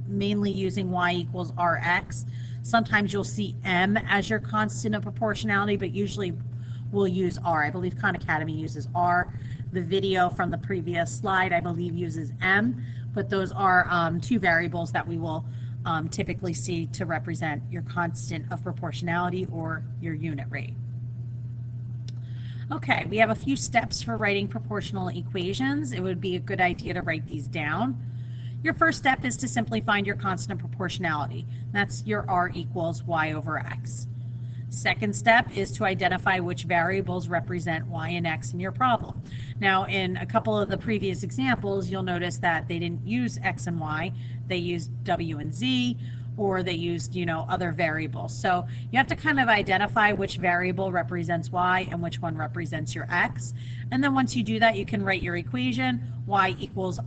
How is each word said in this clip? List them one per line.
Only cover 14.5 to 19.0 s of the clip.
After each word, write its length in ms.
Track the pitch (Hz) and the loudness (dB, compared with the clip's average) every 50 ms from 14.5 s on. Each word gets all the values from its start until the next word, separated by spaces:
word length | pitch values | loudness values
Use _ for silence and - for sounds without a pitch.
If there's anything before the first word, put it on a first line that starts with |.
| 165 165 175 170 160 175 170 - | 4 4 2 0 -2 -2 -4 0
that 140 | - 170 147 | -2 -2 -2
we 120 | 170 170 165 | -2 -4 -2
will 260 | 165 165 156 165 - - - - - - - - - | -2 -2 -2 -4 -4 -6 -6 -6 -6 -6 -6 -4 -2
um, 240 | 175 165 156 156 170 | -2 0 0 -2 -2
typically 460 | - - 185 165 170 - 185 180 165 | -2 -2 -2 -2 -2 -2 -2 -4 -2
see 320 | - - - 175 165 160 | -2 -2 -2 -2 -2 -2
to 200 | 151 - - 185 | -4 -4 -4 -2
represent 560 | 165 165 151 - 175 165 - 170 156 147 143 - - | -2 -2 -2 -2 -4 -4 -2 -2 -2 -2 -4 -6 -6
your 120 | 175 175 | -6 -6
constant 680 | 160 - - 175 175 170 - - - - 170 160 120 - | -6 -4 -2 0 0 0 -2 -6 -6 -6 -6 -6 -4 -6
of 100 | 180 170 | -8 -6
proportionality 840 | - 185 175 - 175 165 - - | -6 -6 -6 -4 -4 -4 -4 -4